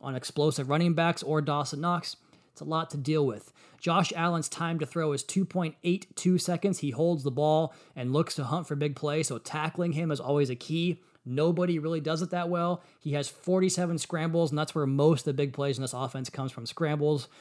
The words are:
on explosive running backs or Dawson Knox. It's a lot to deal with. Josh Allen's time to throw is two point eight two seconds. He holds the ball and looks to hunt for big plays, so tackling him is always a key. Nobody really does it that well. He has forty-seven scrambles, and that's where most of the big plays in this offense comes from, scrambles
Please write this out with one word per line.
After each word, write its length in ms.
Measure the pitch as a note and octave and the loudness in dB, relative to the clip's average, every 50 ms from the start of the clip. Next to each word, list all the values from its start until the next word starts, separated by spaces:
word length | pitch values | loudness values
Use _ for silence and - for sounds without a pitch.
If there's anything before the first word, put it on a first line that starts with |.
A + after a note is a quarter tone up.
on 140 | - C3+ C3 | -8 -6 -6
explosive 520 | B2+ - - - D3+ D3 D#3 C#3+ - C3+ B2+ | -6 -6 -6 -2 2 2 2 2 0 -2 0
running 260 | C#3+ D#3 F3 F3 E3 | 2 2 4 4 4
backs 260 | D#3 E3 E3+ E3 - | 4 4 2 2 0
or 200 | - C3+ D#3 D3+ | -2 -2 0 0
Dawson 400 | D3 D3+ C#3+ D3 C#3+ - - C#3 | 0 0 -2 -2 -2 -4 -4 -4
Knox. 340 | D#3+ F3 F3 E3 - - - - _ _ _ _ _ _ | -2 -2 -2 -2 -4 -8 -12 -14 _ _ _ _ _ _
It's 100 | _ - | _ -14
a 40 | D3 | -8
lot 240 | D3+ D#3+ D#3+ E3 D#3+ | -4 -2 -2 -2 -4
to 60 | - D3 | -6 -6
deal 280 | B2+ C#3+ D#3 D#3 C#3+ | -2 0 2 2 2
with. 260 | C3 G#2+ G#2+ - - _ _ - - - - - | 2 0 -4 -10 -18 _ _ -20 -20 -18 -8 -2
Josh 260 | E3+ E3 F#3+ F3+ - E3 | 2 2 4 2 2 0
Allen's 340 | E3+ E3 F3 E3+ E3 C#3+ - | 0 0 0 0 0 -2 -4
time 300 | - - E3+ E3 E3+ E3 | -4 -4 -2 -2 -2 -2
to 60 | D3+ C3 | -4 -4
throw 260 | - E3+ D#3+ D3+ C#3+ | -2 -2 0 0 0
is 80 | C3+ | -2
two 240 | - - - F#3+ F#3+ | -4 -2 0 0 0
point 300 | - - F#3 F3 D#3+ - _ - | 0 0 -2 -2 -2 -4 _ 0
eight 240 | F3 F3 G3 - _ - | 0 0 0 -2 _ -10
two 240 | - - F#3 F#3 F3 | -2 2 4 4 4
seconds. 400 | - - F3 E3 - G3+ F#3 - | 2 0 -2 0 0 0 0 0
He 100 | - C#3+ | -2 -4
holds 340 | A2+ A#2+ D#3+ E3+ F3 D3+ C3 | 0 2 2 2 2 2 0
the 60 | C#3 | -2
ball 420 | A#2+ C3+ D3 D3+ D#3 D#3 E3 D#3 - - - - - | 0 2 2 4 4 4 2 0 -2 -10 -20 -18 -10
and 160 | C#3+ B2 B2 | -6 -4 0
looks 220 | C3 D3+ E3 - - | 2 2 2 2 0
to 100 | - C3+ | -6 -2
hunt 240 | A#2 D3+ F3+ E3+ - | -2 -2 -2 -2 -2
for 80 | D3+ | -4
big 200 | C#3+ D3 D3+ C3+ | -2 -2 -2 -2
plays, 320 | - - D3 D3 D#3+ D#3 - | -2 -4 -2 0 0 0 -2
so 100 | C3+ A2 | -4 -6
tackling 540 | - - - D#3 D3+ F3+ - - F3 F3 | -8 -6 -6 -2 -2 -2 -2 -2 -2 0
him 180 | D3+ D3+ E3+ D#3+ | 0 0 0 0
is 100 | D3 C3 | -2 -2
always 300 | A#2+ B2+ C#3+ D3 C#3+ B2+ | 0 0 2 2 2 2
a 60 | B2+ | 0
key. 480 | B2 - - D#3 E3+ E3+ F3 E3+ - - _ _ _ - | -6 -6 -4 -2 0 0 0 -2 -2 -6 _ _ _ -10
Nobody 540 | B2+ B2+ C#3 D3+ E3+ F3 E3+ F3+ F3 F3 D#3 | -6 -2 2 2 2 2 2 2 0 0 0
really 220 | D3 D#3+ E3 D#3+ | -2 -2 -4 -2
does 240 | D3 D3+ D#3+ D#3+ F#3 | -2 -2 -2 -2 -2
it 80 | F3 | -2
that 180 | - F3 F3 E3+ | -2 -4 -2 -2
well. 320 | F3 F3 E3+ F3 F3+ F3 - - _ _ | 0 0 0 0 0 -2 -6 -14 _ _
He 120 | - D3+ | -6 -4
has 180 | C#3+ D3 C#3 - | -2 -2 -2 -4
forty-seven 680 | - - - F3 F#3 F#3 F#3 F#3+ F#3 - F3+ E3+ E3+ D3+ | -8 -10 -2 0 2 4 4 2 2 2 0 0 0 -2
scrambles, 500 | - - - D#3+ D#3+ E3 D#3+ E3+ E3 D3 | -4 -4 -4 -2 -2 0 2 2 2 2
and 80 | C3+ D3 | 2 0
that's 160 | D#3 - - | -2 0 0
where 140 | D#3+ D3 C3+ | -2 0 2
most 320 | C3+ C#3 D3 D#3 E3 C#3+ | 4 6 6 6 6 6
of 60 | - | 2
the 80 | D#3 C3+ | -2 0
big 200 | C3+ C#3+ C#3 B2+ | 0 0 -2 0
plays 240 | - C#3 C#3+ C3 A#2 | -2 -2 -2 0 -2
in 60 | C3+ | -2
this 100 | B2 - | -4 -4
offense 380 | B2 C3+ B2+ - C#3 C3 - | -4 -4 -4 -4 -6 -8 -8
comes 200 | - - C3+ C3 | -6 -6 -6 -6
from, 140 | - - A#2 | -6 -8 -12
scrambles 640 | - - - E3+ D3+ D3+ D3 D3 D3+ D3+ C#3+ - - - - | -10 -6 -2 -2 0 0 2 2 2 2 0 -2 -8 -16 -20